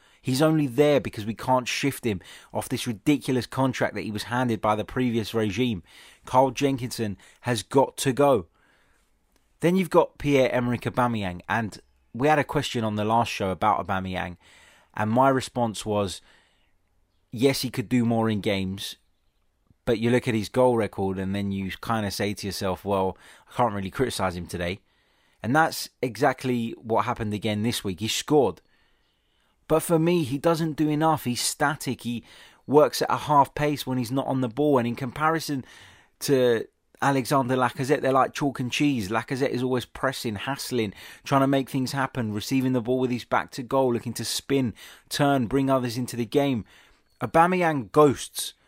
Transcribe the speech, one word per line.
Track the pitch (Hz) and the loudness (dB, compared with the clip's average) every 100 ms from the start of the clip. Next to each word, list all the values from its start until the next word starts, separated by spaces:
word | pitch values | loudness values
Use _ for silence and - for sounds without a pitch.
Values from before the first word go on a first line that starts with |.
| _ _ | _ _
He's | - 127 | -2 2
only | 156 160 143 | 2 2 0
there | 120 147 139 | 2 4 4
because | 101 - 107 | 0 -6 -8
we | |
can't | 104 - 127 120 | -4 0 0 0
shift | - 143 123 120 | -2 -4 -2 -4
him | 95 - - - | -4 -8 -20 -10
off | - - | -8 -6
this | 123 - | -6 -6
ridiculous | 107 - 143 - 127 - | -4 0 0 0 -2 -2
contract | - 131 - 117 104 | -2 -2 0 -2 -4
that | 87 | -6
he | |
was | 104 | -6
handed | - 120 123 110 | -4 0 0 2
by | 110 107 | 2 0
the | 104 | 0
previous | 127 127 113 104 | 0 0 0 -2
regime. | 113 107 95 127 95 - - - - - | -2 0 0 -2 -2 -8 -20 -20 -20 0
Carl | 131 135 | 4 4
Jenkinson | 120 139 135 123 - 110 95 - _ | 2 0 0 -6 -6 -6 -6 -14 _
has | 123 117 | -4 -4
got | - 139 127 - | 2 2 2 0
to | 139 | -2
go. | 123 143 123 87 _ _ _ _ _ _ _ _ _ _ - | 4 4 4 0 _ _ _ _ _ _ _ _ _ _ -2
Then | 160 190 | 2 2
you've | 170 | 4
got | 170 - - | 4 4 0
Pierre-Emerick | 143 139 127 123 120 117 | 2 4 4 2 -2 -2
Aubameyang, | 120 98 120 113 95 90 - | -4 0 0 0 -4 -6 -4
and | 107 110 - _ _ _ | -4 -4 -10 _ _ _
we | 117 143 | 0 2
had | 151 | 2
a | 127 | 2
question | 147 120 123 113 | -2 -4 -2 -2
on | 104 | -2
the | |
last | 107 117 117 | 0 2 0
show | - 98 | -2 -4
about | 90 107 - 85 | 0 0 0 -2
Aubameyang, | 95 95 90 90 87 _ - - _ _ | -4 -4 -6 -8 -10 _ -20 -20 _ _
and | - 107 | -4 0
my | 117 135 | 4 4
response | 131 - 123 117 98 107 | 4 0 -2 -2 -2 -2
was, | 104 98 - _ _ _ _ _ _ _ _ _ _ _ | 0 0 -4 _ _ _ _ _ _ _ _ _ _ _
yes, | 113 135 131 | 0 2 2
he | 127 | -4
could | - 98 | -6 0
do | 123 117 | 0 2
more | 113 113 | 2 0
in | 104 | 0
games, | 107 98 95 98 - - _ _ _ _ _ _ _ _ - | -2 -2 -4 -6 -10 -14 _ _ _ _ _ _ _ _ -2
but | 110 | 0
you | 117 | 2
look | 123 127 | 2 2
at | |
his | 113 98 | -2 0
goal | 127 127 117 | 2 4 4
record | 101 - 95 95 | 0 -2 -4 -2
and | 95 98 | -4 -4
then | 101 | -2
you | 98 95 - | -4 -6 -6
kinda | - 113 101 | -4 -2 -2
say | - 104 | -2 -4
to | 104 101 | -4 -8
yourself, | 87 98 90 98 | -4 -4 -4 -2
"Well, | 98 95 - - - _ | 0 0 -4 -16 -20 _
I | |
can't | - 120 | 0 0
really | 101 95 | 0 -6
criticise | - 127 - 95 87 | -4 -4 -2 -4 -4
him | 82 | -8
today." | 90 87 98 _ _ _ _ _ _ | -6 -6 -6 _ _ _ _ _ _
And | 110 147 | 0 2
that's | 160 - - - | 2 -2 -12 -6
exactly | 131 107 139 127 131 123 117 - | -6 0 0 0 -2 -2 -2 -6
what | 110 110 110 | -2 0 0
happened | 120 110 | -2 -4
again | 104 110 104 | -4 -2 0
this | 113 117 | -2 -2
week. | 104 90 | -4 -4
He | 107 | -4
scored. | - - 147 110 82 _ _ _ _ _ _ _ _ _ _ - | -4 2 4 4 0 _ _ _ _ _ _ _ _ _ _ -2
But | 160 | 0
for | - 165 | 2 2
me, | 165 175 | 4 2
he | 131 139 | 0 0
doesn't | 170 160 165 147 | 0 2 0 0
do | 151 | 0
enough. | 147 160 156 123 | 2 2 2 -2
He's | 120 | -4
static. | - - 147 156 - 117 | -4 0 -2 -2 -6 -6
He | - - - - - _ - | -6 -8 -10 -20 -20 _ 2
works | 143 135 - | 4 4 2
at | - | -2
a | 123 | -2
half | 139 151 - | 2 4 4
pace | - 147 143 - | 2 -2 -2 -4
when | 127 | -4
he's | 113 | -2
not | 135 127 | -2 -2
on | 131 | -2
the | 127 | -2
ball. | 117 151 135 | 0 2 2
And | 117 | 0
in | 117 | -4
comparison | 127 139 156 160 - 139 - - - - _ - | -8 -2 0 0 -2 -6 -8 -16 -20 -20 _ -6
to | - 135 123 113 - _ _ - | 2 4 4 2 -2 _ _ -2
Alexander | 127 139 117 143 139 127 | 0 0 2 0 2 0
Lacazette, | 123 - 131 139 | 0 0 -2 0
they're | 135 | 2
like | 131 123 | 2 2
chalk | - 143 123 | 0 -4 -2
and | 123 | -4
cheese. | - 147 131 95 | 0 0 0 -2
Lacazette | 113 - 131 135 | -4 -4 -2 -2
is | 127 | -2
always | 127 127 - | -2 -2 -4
pressing, | - 135 135 123 104 | -6 -6 -4 -6 -6
hassling, | - 135 - 123 107 - - - | -6 -8 -4 -2 -2 -6 -18 -14
trying | - 139 | 0 2
to | 135 | 4
make | 139 131 | 2 0
things | 135 123 | -4 -4
happen, | 139 131 135 110 | -4 -4 -4 -4
receiving | 104 - 135 127 | -4 -2 0 2
the | 127 | 0
ball | 117 127 | 0 0
with | 127 | 0
his | 120 - | -4 -2
back | 117 80 | -2 -2
to | - | -8
goal, | 120 135 131 | -2 2 2
looking | 117 120 | 0 -4
to | 113 113 | -6 -6
spin, | - - 139 123 - - - - | -6 0 0 0 -4 -14 -20 -8
turn, | - 143 139 110 | 0 2 2 2
bring | 139 135 | 0 2
others | 135 123 117 | 0 0 -4
into | 123 120 | -6 -4
the | 117 | 0
game. | 143 139 120 - - _ _ _ - | 0 2 0 -4 -16 _ _ _ -10
Aubameyang | 123 165 175 185 170 147 101 | 0 4 4 4 0 0 0
ghosts | - - 113 - - - - | 6 6 4 -6 -10 -10 -12